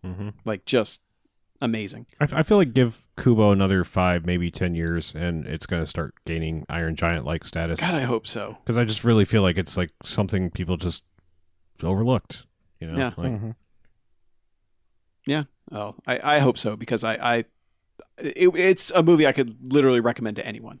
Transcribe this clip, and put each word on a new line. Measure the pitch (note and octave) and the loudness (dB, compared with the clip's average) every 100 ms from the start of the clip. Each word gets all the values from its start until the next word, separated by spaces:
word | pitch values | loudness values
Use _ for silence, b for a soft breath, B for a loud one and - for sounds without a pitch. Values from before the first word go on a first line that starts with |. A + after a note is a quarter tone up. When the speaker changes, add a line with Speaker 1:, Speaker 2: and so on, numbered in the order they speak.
| F#2 | -12
Speaker 1:
Mm-hmm. | F2+ G#2 - A2 | -10 -10 -10 -8
Speaker 2:
Like, | G2+ - | -8 0
just | B2 G#2+ - _ _ _ _ _ - | 0 0 -6 _ _ _ _ _ -6
amazing. | B2 A2+ G#2 A#2 A#2 - | -4 -4 -6 -12 -12 -2
Speaker 1:
I, | |
f-, | D3 | -2
I | - | 0
feel | D#3+ G#3 | 4 4
like | D3 | 4
give | B2 A#2+ - _ - | 4 2 0 _ -2
Kubo | B2+ A2 G#2 | 2 6 6
another | G2 F#2+ F#2+ | 6 4 2
five, | F2 F#2+ F2+ F2 E2 | 2 0 2 2 0
maybe | F2+ F2 | 0 -2
ten | - F2+ | -2 -2
years, | E2+ E2+ E2+ - | -2 -2 -2 -4
and | D#2 F2 E2 - | -6 -4 -4 -6
it's | D#2 - | -8 -4
gonna | E2+ D#2+ | -4 -4
start | - D#2 - - | -6 -8 -10 -8
gaining | E2 D#2+ D#2+ - | -6 -4 -6 -6
Iron | E2+ E2 E2 | -4 -4 -2
Giant-like | E2+ - - E3+ | -2 -2 -4 -6
status. | - - E2 D3+ | -6 -6 -4 -2
Speaker 2:
God, | F3 | -2
I | E3 | -2
hope | B2+ A#2 - | -2 -2 -4
so. | A2 G#2 - - | -8 -8 -10 -4
Speaker 1:
'Cause | A#2 | 0
I | A2+ | 0
just | G#2 | 0
really | A#2 A2+ G2 | 2 4 4
feel | A2 | 4
like | F#2+ E2+ | 2 0
it's, | E2+ - | -4 -4
like, | F2+ _ | -6 _
something | - - G2 G2 F2+ | -8 -4 -2 0 -2
people | - E2+ F2 | -4 -4 -2
just | F2+ - _ _ _ _ _ _ _ - | -4 -6 _ _ _ _ _ _ _ -8
overlooked. | D#2+ F#2+ A#2 C3 - - - _ _ - | -2 0 2 0 -2 -18 -20 _ _ -16
You | E3 | -8
know? | D#3+ | -4
Speaker 2:
Yeah. | B2+ - | -4 -2
Speaker 1:
Like | F2 | -4
Speaker 3:
Mm-hmm. | A2 A2 A#2 _ _ _ _ _ _ _ _ _ _ _ _ _ _ _ _ - | -4 -8 -12 _ _ _ _ _ _ _ _ _ _ _ _ _ _ _ _ -4
Speaker 2:
Yeah. | D3+ C#3+ _ - | -4 -4 _ -14
Oh, | A2 G#2 - - | -10 -10 -8 -6
I, | B2 D3 D3 | -2 2 4
I | |
hope | C3 A2+ | 4 2
so, | G#2+ G#2+ | -2 -4
because | A2+ A#2 | -4 -4
I, | A2 A2 | -2 -2
I, | A#2+ A#2 - _ _ _ _ _ - - | 0 0 -2 _ _ _ _ _ -20 -10
it, | - - F3+ F3 | -8 2 2 4
it's | F#3 F3+ - | 2 2 2
a | F#3 | 2
movie | E3 E3+ D3 | 4 6 6
I | |
could | C#3 B2 A2 B2+ | 2 -2 -4 0
literally | C#3+ C3+ B2 | 4 4 4
recommend | A#2 A#2 A2 G#2+ | 2 -2 -6 -8
to | A#2+ | -10
anyone. | G#2+ A2+ - | -12 -14 -20